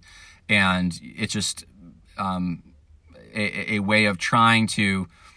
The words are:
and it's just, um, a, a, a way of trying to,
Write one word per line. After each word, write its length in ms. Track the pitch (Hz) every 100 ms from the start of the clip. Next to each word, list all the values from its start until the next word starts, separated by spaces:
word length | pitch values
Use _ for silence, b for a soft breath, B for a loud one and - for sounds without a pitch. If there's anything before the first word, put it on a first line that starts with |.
| B B B B -
and 500 | 104 95 92 92 85
it's 320 | - - 107
just, 320 | 107 95 - - - 87 - - -
um, 460 | 98 92 90 82 - - _ - _ 60 55 110
a, 380 | 104 95 -
a, 20 | 104
a 40 |
way 260 | 98 107 107
of 120 | 92
trying 500 | - 123 113 113 110
to, 420 | - 101 95 90 b b